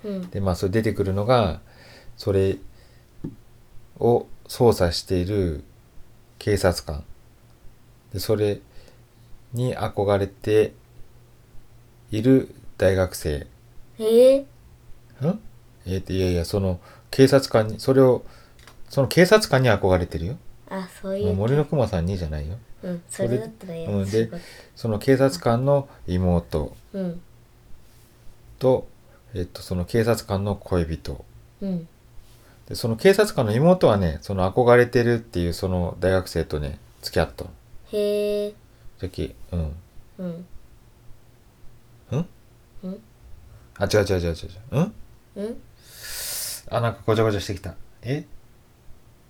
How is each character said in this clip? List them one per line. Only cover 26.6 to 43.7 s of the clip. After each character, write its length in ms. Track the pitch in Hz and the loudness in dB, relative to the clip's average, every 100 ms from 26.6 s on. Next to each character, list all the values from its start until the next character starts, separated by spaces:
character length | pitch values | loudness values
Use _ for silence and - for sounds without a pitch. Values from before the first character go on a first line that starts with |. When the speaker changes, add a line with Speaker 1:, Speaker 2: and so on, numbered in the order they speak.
| 73 - - | -6 -12 -12
Speaker 1:
う 80 | 196 | -8
ん。 200 | 185 170 - - _ _ - - - - - _ - - - - | -8 -8 -16 -20 _ _ -20 -20 -20 -20 -20 _ -20 -20 -20 -2
Speaker 2:
と、 300 | 127 127 - - - - - | 2 2 -2 -18 -20 -20 -12
え 80 | 98 | -8
っ 40 | 90 | -8
と、 160 | - | -10
そ 140 | - 90 | -6 -6
の 100 | 87 | -2
警 180 | 117 | 0
察 220 | 113 - - | 2 0 -2
官 180 | 98 | -4
の 120 | 101 101 | -4 -6
恋 300 | - 90 80 | -2 -2 0
人。 400 | 80 - 69 - - - - | -4 -8 -12 -14 -20 -20 -10
Speaker 1:
う 60 | 196 | -6
ん。 200 | 175 165 _ _ - - - - - - | -6 -8 _ _ -20 -20 -20 -20 -20 -14
Speaker 2:
で、 80 | 101 | -6
そ 120 | 113 | -4
の 80 | 110 | 2
警 180 | 190 | 4
察 220 | 196 214 - | 4 2 0
官 100 | 113 | 0
の 60 | |
妹 360 | 113 165 180 127 | 4 4 4 4
は 100 | 101 | 4
ね、 220 | 87 73 | 2 -2
そ 120 | - | -4
の 180 | 98 92 | -2 0
憧 240 | 110 120 123 | 4 6 6
れ 120 | 120 | 6
て 160 | 123 | 2
る 120 | 117 120 | 2 0
っ 20 | |
て 220 | 117 90 | -2 -4
い 100 | 87 | -2
う 40 | |
そ 140 | 85 95 | -2 -2
の 300 | 90 85 - | -2 -4 -2
大 120 | 92 | 0
学 160 | 92 90 | 0 0
生 180 | 82 78 | -4 -4
と 140 | 76 | -4
ね、 200 | 71 69 - - | -6 -10 -18 -16
付 140 | - 90 | -4 -2
き 20 | |
合 60 | - | -2
っ 80 | |
た 100 | - | -4
の。 80 | 87 - - - - | -16 -18 -20 -20 -8
Speaker 1:
へ 60 | 208 | -2
ー。 560 | 208 208 208 208 208 214 - _ - - | -2 0 -2 -2 -6 -10 -20 _ -20 -12
Speaker 2:
じ 60 | 92 | -10
ゃ 20 | |
き、 260 | - 82 - - | -8 -8 -10 -8
う 60 | 87 | -6
ん。 180 | 76 78 - - - - | -6 -8 -16 -20 -18 -12
Speaker 1:
う 40 | |
ん。 60 | 180 | -10
Speaker 2:
ん？ 160 | 170 180 - - - - - - - - _ _ _ - - - - - 131 175 - - - _ - | -10 -14 -18 -18 -20 -20 -20 -20 -20 -20 _ _ _ -20 -20 -20 -20 -6 -6 -6 -12 -20 -20 _ -16
Speaker 1:
う 40 | 185 | -14
ん？ 120 | 208 - - - - - - - | -14 -18 -20 -20 -20 -20 -20 -20